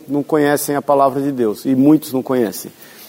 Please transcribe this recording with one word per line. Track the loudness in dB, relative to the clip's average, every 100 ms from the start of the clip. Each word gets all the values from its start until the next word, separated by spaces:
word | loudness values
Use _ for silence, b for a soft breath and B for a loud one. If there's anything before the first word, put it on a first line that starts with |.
| -6
não | -6
conhecem | -2 0 2 0 -2 -4
a |
palavra | 0 2 2 0
de | -4
Deus, | -2 -2 -2
e | -2
muitos | 2 4 4 2
não | -6
conhecem. | -2 -2 -2 -4 -14 -18 B B